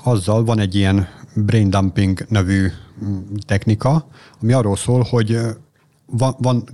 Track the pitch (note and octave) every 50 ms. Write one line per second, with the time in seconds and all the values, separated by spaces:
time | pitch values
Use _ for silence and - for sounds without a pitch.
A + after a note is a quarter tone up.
0 | - B2+ A#2+ G2+ F2 G2+ G#2 A2+ A2+ A2+ A#2 A2 G#2 F#2+ F#2 G2+ G2 F#2+ F#2+ G2+
1 | F#2+ - - - - - - A2 G#2 G2 A2+ A2 G#2 G2 F#2 G2 F#2+ F#2+ F2 G#2+
2 | G2 F#2+ F#2+ F#2 - - G#2+ G#2 F#2 F#2 G2 G2 F#2+ F#2+ - - - - - -
3 | G2+ G2+ G2 F#2+ G2 G2+ G2+ G#2 G2 - G2+ G2 - A2+ G#2+ - - B2+ D3+ D#3+
4 | - - - - - - - - A2+ A2+ B2+ C3 A2 G2+ G2 - - - B2 B2+
5 | A#2+ - B2 A#2+ A2 G2+ A#2 A2+ A2+ A2+ G#2 - - _ _ _ _ _ _ _
6 | _ - B2+ A2+ B2+ C3 B2+ - A#2 B2+ B2 A#2+ A2+ -